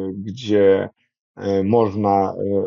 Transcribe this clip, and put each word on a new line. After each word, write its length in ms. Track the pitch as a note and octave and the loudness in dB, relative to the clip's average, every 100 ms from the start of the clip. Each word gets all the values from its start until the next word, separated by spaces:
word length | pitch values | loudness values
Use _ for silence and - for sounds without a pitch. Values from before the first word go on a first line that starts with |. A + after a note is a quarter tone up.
| F#2+ | -6
gdzie, 760 | G2 G#2 A#2 A#2 G#2 G2 F#2+ G2 _ _ _ _ - | -10 -12 -10 -2 4 4 4 0 _ _ _ _ -10
e, 280 | G2 G2 | -4 -2
można, 680 | F#2+ A#2 A2 G2+ G#2 G2 F#2+ | 2 2 2 0 0 2 0
e, 320 | F2+ G2 G2 | -4 -4 -2